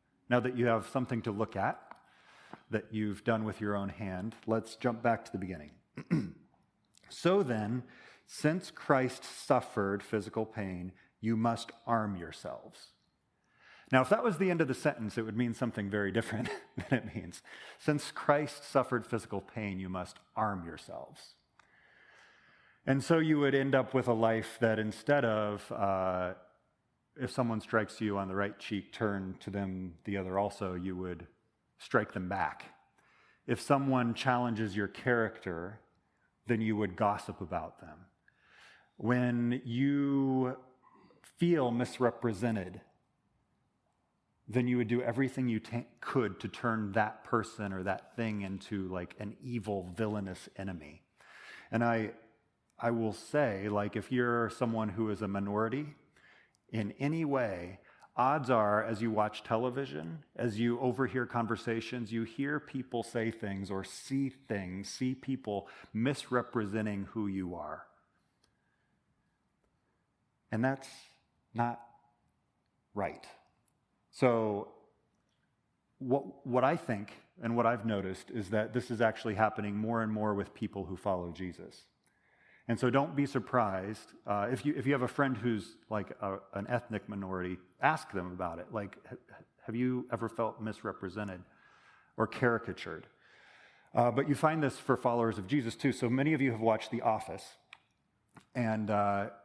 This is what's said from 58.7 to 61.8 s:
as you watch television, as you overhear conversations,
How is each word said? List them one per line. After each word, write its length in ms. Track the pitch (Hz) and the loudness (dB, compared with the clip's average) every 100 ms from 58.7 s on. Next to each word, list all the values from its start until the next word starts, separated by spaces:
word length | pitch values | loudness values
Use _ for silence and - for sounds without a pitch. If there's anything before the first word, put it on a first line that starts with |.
| 104 | 6
as 160 | 110 107 | 2 0
you 100 | 113 | 0
watch 340 | 107 107 - | 2 2 0
television, 800 | - 113 127 127 135 147 165 165 - | -2 0 0 -2 -6 -6 -8 -10 -10
as 240 | - 120 104 | -2 -2 2
you 220 | 120 120 | 2 2
overhear 440 | 127 120 127 131 | 2 2 0 0
conversations, 880 | 120 120 110 110 - 113 | -2 0 0 -2 -2 -4